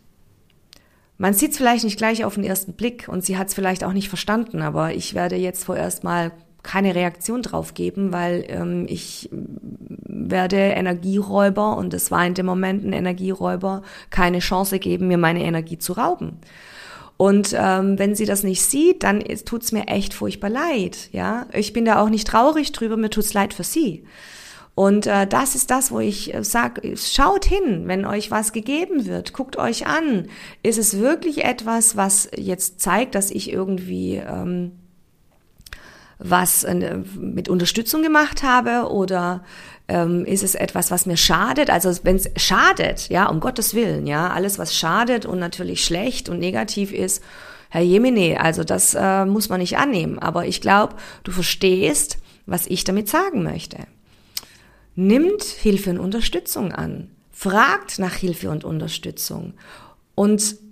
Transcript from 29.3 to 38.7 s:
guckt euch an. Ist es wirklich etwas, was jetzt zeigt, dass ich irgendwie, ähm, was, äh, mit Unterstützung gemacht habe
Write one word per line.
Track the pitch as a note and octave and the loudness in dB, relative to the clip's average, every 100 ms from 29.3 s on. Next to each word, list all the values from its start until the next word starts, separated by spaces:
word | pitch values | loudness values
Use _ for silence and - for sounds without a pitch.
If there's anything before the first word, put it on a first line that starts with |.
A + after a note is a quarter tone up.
guckt | - C4 - | -8 -8 -4
euch | A3+ A3+ - | -2 -2 -2
an. | D#4 D#4 G3+ E3 - - - | 0 0 0 -2 -12 -20 -4
Ist | A3 A3 | 0 2
es | G#3+ G3 | 2 2
wirklich | B3 D#4+ F4+ D4 | 2 2 -2 0
etwas, | - B3+ A3 A3+ A3+ G#3 | 0 -2 -2 2 2 2
was | F#3+ - - - | 2 0 -2 -6
jetzt | G3 F3+ - - | -6 -4 -4 -4
zeigt, | F3+ F#3+ C4 G3+ | 0 2 0 -2
dass | G3 | -2
ich | G3+ - | -4 -4
irgendwie, | F#3+ F#3+ F#3 F#3 F3+ F#3 F#3+ - | -4 -2 -4 -4 -4 -4 -4 -6
ähm, | F3+ F3+ F3+ F3+ - - _ _ _ _ _ _ _ - - - - - - | -6 -4 -4 -6 -10 -20 _ _ _ _ _ _ _ -20 -20 -20 -20 -20 -10
was, | F3+ F3+ F3+ - - | 0 2 4 2 0
äh, | F3+ - F#3 F#3+ F#3+ | 0 -2 -6 -8 -10
mit | F#3 F3+ F3+ | -6 -4 0
Unterstützung | F3+ F3 A3+ A3+ D#4 | 0 0 0 0 0
gemacht | D#4+ D4+ D4 - | 4 4 4 0
habe | C4+ B3 A#3+ | 2 4 4